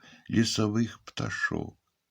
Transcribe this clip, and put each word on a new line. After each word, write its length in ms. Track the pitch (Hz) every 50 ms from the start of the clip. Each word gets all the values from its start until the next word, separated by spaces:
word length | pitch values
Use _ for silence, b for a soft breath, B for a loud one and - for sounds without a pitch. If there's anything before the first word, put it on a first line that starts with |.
| B B B B B B
лісових 720 | - 110 113 110 - - 110 104 104 110 117 110 - -
пташок. 800 | - - - - - - - - - - - 50 - - - _ _ _ _ _ _ _